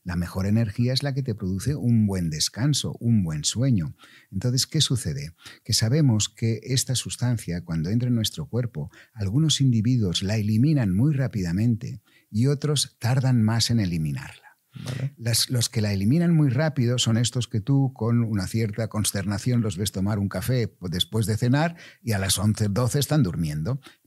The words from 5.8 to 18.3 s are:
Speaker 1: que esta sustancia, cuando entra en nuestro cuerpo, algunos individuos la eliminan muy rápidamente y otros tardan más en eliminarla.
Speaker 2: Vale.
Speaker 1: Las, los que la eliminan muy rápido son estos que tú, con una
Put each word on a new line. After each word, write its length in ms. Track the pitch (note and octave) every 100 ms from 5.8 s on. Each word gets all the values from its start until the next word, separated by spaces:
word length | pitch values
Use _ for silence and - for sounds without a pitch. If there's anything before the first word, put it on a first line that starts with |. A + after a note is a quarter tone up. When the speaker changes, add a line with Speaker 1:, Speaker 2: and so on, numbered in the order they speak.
| A2+ D3+ C#3+ G#2+ -
Speaker 1:
que 300 | - A2+ A2+
esta 320 | B2+ C3 -
sustancia, 680 | B2 - - B2 A2+ - E2+
cuando 260 | E2+ E2 D#2+
entra 180 | A#2 B2
en 60 |
nuestro 320 | A#2 G#2+ - -
cuerpo, 160 | A#2 A#2+ - C#2+ - -
algunos 460 | A2+ G2 B2+ D#3+ -
individuos 600 | C3+ A2+ A2 B2+ G2 E2
la 140 | F#2+ A2
eliminan 580 | G#2 A2 C#3 D3 G#2
muy 200 | F#2 C#3+
rápidamente 840 | C3+ B2+ G#2+ F2 F2+ A#2+ A2 B2+ - - _ _
y 160 | G#2 C3
otros 500 | C#3 D3 C#3+ - _
tardan 420 | A2+ C3 B2+ B2
más 280 | G#2+ A2+ -
en 100 | A#2
eliminarla. 600 | F#2+ E2 D#2 C2+ C#2+ - - _ _ -
Speaker 2:
Vale. 280 | B2 C3 C3+ -
Speaker 1:
Las, 320 | A#2 A#2 -
los 180 | B2 -
que 140 | A2+
la 100 | G#2+
eliminan 400 | G2 G2+ D#3+ E3+
muy 140 | D#3+ C#3+
rápido 480 | A#2+ D#3 C#3+ A#2+ B2
son 220 | A2+ A2+
estos 280 | A#2+ B2+ A2+
que 140 | A2
tú, 320 | G#2 C#3 C3+
con 300 | - A2 A#2
una 240 | A2+